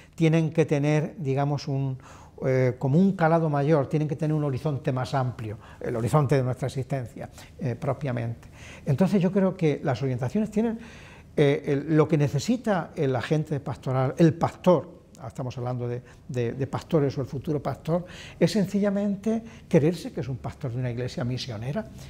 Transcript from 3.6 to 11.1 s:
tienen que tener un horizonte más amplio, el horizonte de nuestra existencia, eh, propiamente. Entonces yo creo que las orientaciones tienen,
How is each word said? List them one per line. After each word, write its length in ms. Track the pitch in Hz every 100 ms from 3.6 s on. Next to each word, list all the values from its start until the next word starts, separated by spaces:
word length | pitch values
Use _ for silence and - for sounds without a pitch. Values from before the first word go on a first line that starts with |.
| 143 160 135
tienen 200 | 156 151
que 80 | 151
tener 180 | 156
un 100 | 156
horizonte 480 | 147 127 156 135 147
más 220 | 127 127
amplio, 440 | 143 127 - 110 104 - -
el 140 | 135 120
horizonte 400 | 113 156 135 143
de 80 |
nuestra 240 | 127 123 127
existencia, 600 | - 127 139 113 - 120 - - -
eh, 160 | 151 117
propiamente. 720 | - 131 143 123 117 117 - - - - -
Entonces 360 | 135 190 202
yo 100 | 180
creo 260 | 196 190 185
que 240 | 160 139
las 180 | 156 123
orientaciones 480 | 135 123 123 208 214
tienen, 260 | 208 233 226 - - -